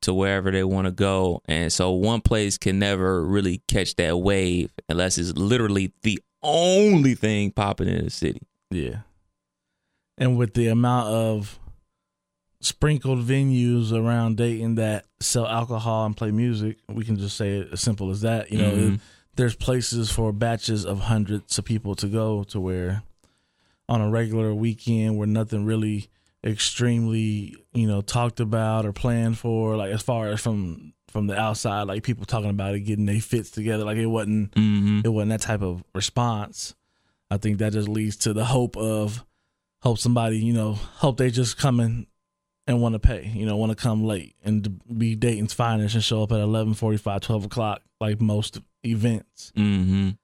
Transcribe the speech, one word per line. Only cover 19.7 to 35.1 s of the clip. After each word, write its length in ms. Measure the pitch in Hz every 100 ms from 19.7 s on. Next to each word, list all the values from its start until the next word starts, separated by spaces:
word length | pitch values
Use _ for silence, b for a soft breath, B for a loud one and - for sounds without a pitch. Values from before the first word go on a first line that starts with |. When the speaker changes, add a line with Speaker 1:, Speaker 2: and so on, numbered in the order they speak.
| 127 117 117 110
Speaker 2:
for 240 | - 113
batches 500 | 104 117 113 - 110
of 180 | 95 98
hundreds 580 | 98 110 101 104 - -
of 60 | 98
people 280 | 113 104 98
to 100 | 101
go 360 | 110 110 107 98
to 140 | 107
where 440 | 92 90 90 101 - - _ _ _ _ _ _ -
on 140 | 120
a 80 | 107
regular 460 | 113 113 113 110 107
weekend 600 | 113 110 - 113 110 107
where 80 | 104
nothing 360 | 107 110 107 104
really 440 | 113 107 104 104 _ _ _
extremely, 1120 | - 104 - - 123 117 113 113 110 104 101 - _
you 120 | - 110
know, 140 | 101
talked 380 | 101 123 120 -
about 480 | 113 113 110 110 107
or 60 |
planned 440 | 98 127 117 113 113
for, 380 | 120 113 110 110
like, 140 | 98
as 100 | 107
far 280 | - 117 110
as 120 | 107
from, 520 | 120 107 90 82 78 _ _
from 180 | 110 104
the 120 | 98
outside, 440 | 110 107 117 101
like, 180 | 101 101
people 240 | - 117 98
talking 240 | 117 104
about 240 | 101 98
it, 60 | 101
getting 240 | 101 104 104
their 140 | 104
fits 300 | 110 120 101
together, 340 | - 107 110 107
like, 120 | 110
it 100 | 113
wasn't, 420 | 113 104 107 104 -
Speaker 1:
Mm-hmm. 460 | 107 104 101 104
Speaker 2:
it 40 |
wasn't 200 | 110